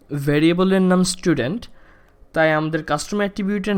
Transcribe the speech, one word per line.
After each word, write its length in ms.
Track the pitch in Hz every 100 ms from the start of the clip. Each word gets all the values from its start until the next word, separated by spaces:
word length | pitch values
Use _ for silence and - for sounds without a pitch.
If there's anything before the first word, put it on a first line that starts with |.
| _ 147 139
ভেরিয়েবলের 580 | 147 160 175 190 190 185
নাম 100 | 180
স্টুডেন্ট, 580 | 180 - 180 165 120 226 - - - - _ _ -
তাই 160 | 160 160
আমাদের 280 | 156 156 160
কাস্টম 360 | 156 147 - 208
অ্যাট্রিবিউটের 580 | 202 196 196 208 190